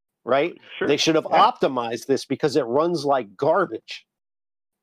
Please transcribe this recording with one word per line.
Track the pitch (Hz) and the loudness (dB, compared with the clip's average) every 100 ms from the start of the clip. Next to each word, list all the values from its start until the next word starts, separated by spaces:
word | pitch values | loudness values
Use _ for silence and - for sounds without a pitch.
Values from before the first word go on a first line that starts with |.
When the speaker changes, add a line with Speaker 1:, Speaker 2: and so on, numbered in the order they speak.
| _ _ | _ _
Speaker 1:
right? | 117 135 170 - - - | -2 0 0 -6 -18 -6
Speaker 2:
Sure. | 156 | 0
Speaker 1:
They | 151 | 2
should | 165 | 2
have | 156 - | 0 2
Speaker 2:
Yeah. | 160 214 | 4 4
Speaker 1:
optimized | - 165 127 117 123 - | 2 -2 -2 -4 -6 -2
this | 131 | -2
because | - 131 151 139 | -2 -4 0 0
it | 117 | 0
runs | 135 170 165 | 0 0 -2
like | 143 135 101 92 | 0 -2 -2 -4
garbage. | 147 190 170 110 - - _ _ _ _ _ _ _ _ | 0 0 -2 -6 -14 -18 _ _ _ _ _ _ _ _